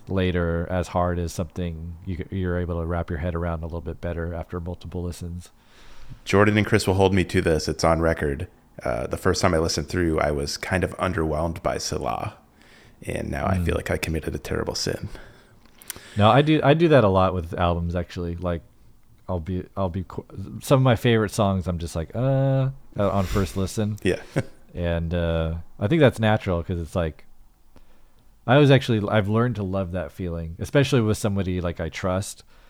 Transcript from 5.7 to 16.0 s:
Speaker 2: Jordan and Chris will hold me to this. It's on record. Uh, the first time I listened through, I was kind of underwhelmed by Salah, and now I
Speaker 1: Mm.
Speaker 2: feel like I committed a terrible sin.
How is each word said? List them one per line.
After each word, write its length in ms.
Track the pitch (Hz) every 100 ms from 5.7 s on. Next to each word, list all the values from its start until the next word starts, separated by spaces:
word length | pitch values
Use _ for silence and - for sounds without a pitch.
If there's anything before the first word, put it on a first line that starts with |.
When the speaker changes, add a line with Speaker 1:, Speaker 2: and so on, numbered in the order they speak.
| - - - - -
Speaker 2:
Jordan 320 | - 98 104 107
and 80 | 101
Chris 200 | 107 -
will 80 |
hold 200 | 95 95
me 100 | 95
to 160 | 82 95
this. 280 | 87 78 -
It's 160 | 73
on 160 | 82 80
record. 480 | 82 80 76 69 87 _ _ -
Uh, 220 | 64 58 -
the 100 | -
first 240 | 95 90
time 120 | 95
I 40 | 80
listened 300 | 82 - 76
through, 320 | 90 85 78
I 100 | 73
was 260 | 73 71 -
kind 280 | - 92
of 120 | 85 -
underwhelmed 640 | 92 87 78 76 82 82
by 160 | 67 60
Salah, 560 | - 80 62 55 - - _ _ - - - - -
and 240 | 80 76
now 160 | 69 73
I 100 | 92
Speaker 1:
Mm. 80 | 82
Speaker 2:
feel 80 |
like 160 | 90 -
I 60 | 82
committed 380 | - 80 -
a 40 | 76
terrible 360 | - 78 -
sin. 340 | - - - 98 - - - - - - - - -